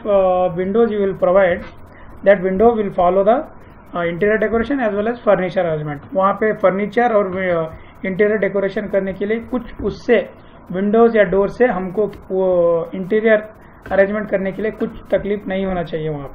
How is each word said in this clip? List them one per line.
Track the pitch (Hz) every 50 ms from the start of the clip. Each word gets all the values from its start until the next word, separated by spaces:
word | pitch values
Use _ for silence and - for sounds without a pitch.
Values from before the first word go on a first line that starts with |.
| -
uh, | 220 202 196 190 185 185 180 180 180 165
windows | 175 185 190 196 226 233 226
you | 208 208
will | 202 196 185
provide, | 190 190 180 180 196 196 175 175 202 - - - - - - - - - - - - -
that | 196 202 180
window | 175 190 190 190 220 240 233
will | 220 208 196 160
follow | - 180 175 180 190 196
the, | 208 233 285 214 - - - - - - - - - -
uh, | 175
interior | 170 170 170 165 208 208 214 214
decoration | 220 214 214 226 226 226 285 277
as | 247 214 196
well | 202 208
as | 226 247 240
furniture | - 214 196 180 185 180 156 202
arrangement. | 180 170 156 151 151 147 147 143 - -
वहाँ | - 190 190 196 196 196
पे | 220 220 208 214
furniture | - 185 180 196 208 196 - 240 240 240
और, | 220 202 202 190 180 190 190 180 175
uh, | 165 160 156 - - - - - - -
interior | 190 185 175 208 208 214 214
decoration | 196 196 190 202 196 196 196 226 202 196
करने | 202 196 190 196 185
के | 185 202
लिए | 202 220 233 233 -
कुछ | 254 247 - - - - - 208
उससे | - - - - 240 202 180 - - - - - - - - -
windows | 180 185 196 208 208 226 233 233 220
या | 220 202 175
door | 180 196 202
से | 190 - - 240
हमको | 254 202 185 185 180 175 220 208 196 - - - -
वो | 196 185 190 185 180 175 170 170 170 165 165 - -
interior | 190 190 170 208 214 214 226 220 214 214 - - - - - - - - -
arrangement | - 190 196 190 208 214 208 202
करने | 208 196 190 196
के | 175 190
लिए | 202 214 208 -
कुछ | 226 226 226 - - -
तकलीफ | - 190 - 196 208 202 -
नहीं | - 190 190 196
होना | 190 185 180 170
चाहिए | 156 - 160 156 156
वहाँ | 151 143 139 135